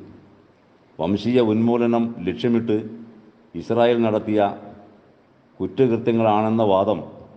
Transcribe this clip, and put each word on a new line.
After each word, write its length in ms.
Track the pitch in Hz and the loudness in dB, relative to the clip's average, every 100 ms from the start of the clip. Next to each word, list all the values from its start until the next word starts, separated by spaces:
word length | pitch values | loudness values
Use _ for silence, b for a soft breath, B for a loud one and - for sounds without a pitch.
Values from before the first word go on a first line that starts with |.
| - - - - _ _ _ _ _ - | -14 -20 -20 -20 _ _ _ _ _ -6
വംശീയ 400 | 82 98 104 123 | -2 -2 0 2
ഉന്മൂലനം 720 | 113 110 113 120 120 117 117 117 - | 4 2 2 2 2 0 -2 -4 -6
ലക്ഷ്യമിട്ട് 480 | 113 127 117 113 107 110 - - - - - _ | -2 0 0 0 -2 -4 -14 -18 -20 -20 -20 _
ഇസ്രായേൽ 480 | 85 85 117 117 120 | -10 -4 2 4 4
നടത്തിയ 380 | 113 107 110 107 101 101 - - - - - _ _ _ _ - | 2 0 0 0 0 -2 -14 -20 -20 -20 -20 _ _ _ _ -10
കുറ്റകൃത്യങ്ങളാണെന്ന 1040 | 98 - 131 113 117 113 113 104 110 113 | -6 0 0 0 0 0 2 2 2 2
വാദം 380 | 107 95 101 92 73 - - | 2 2 2 -2 -6 -18 -20